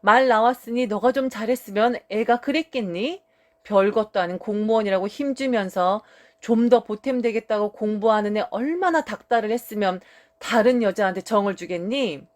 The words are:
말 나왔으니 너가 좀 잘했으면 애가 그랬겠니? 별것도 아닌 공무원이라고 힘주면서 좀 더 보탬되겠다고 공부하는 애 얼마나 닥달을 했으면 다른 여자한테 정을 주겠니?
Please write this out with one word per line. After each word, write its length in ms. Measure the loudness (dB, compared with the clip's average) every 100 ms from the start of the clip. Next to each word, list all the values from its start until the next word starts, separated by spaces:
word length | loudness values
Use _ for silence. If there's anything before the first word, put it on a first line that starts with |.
말 260 | 4 4 6
나왔으니 580 | 4 4 0 -6 -4 -2
너가 260 | 0 0
좀 180 | 0 -4
잘했으면 640 | -4 -4 -4 -2 0 0 0 _
애가 300 | -6 0 0
그랬겠니? 840 | 0 -4 -4 -6 -6 -4 -6 -8 _ _ _ _
별것도 580 | 0 2 4 0 -2 -2
아닌 180 | -2 -4
공무원이라고 720 | -6 -4 0 0 2 0 -2
힘주면서 920 | -4 -6 -4 -2 -2 -2 0 0 0 -6 _ _ _
좀 280 | -2 2 4
더 140 | 4
보탬되겠다고 880 | 2 -8 -4 -2 -2 -2 -2 -2 -2
공부하는 640 | -2 -4 0 2 2 0 -2
애 100 | -4
얼마나 520 | -4 -4 -2 0 0
닥달을 460 | -2 -10 _ -2 0
했으면 500 | -4 -6 -2 -2 -2 _ -20 _ _
다른 440 | -2 2 4 4
여자한테 380 | 0 0 -2 -2
정을 360 | 0 0 0 -4
주겠니? 720 | -6 -6 -4 -4 -4 -6 -14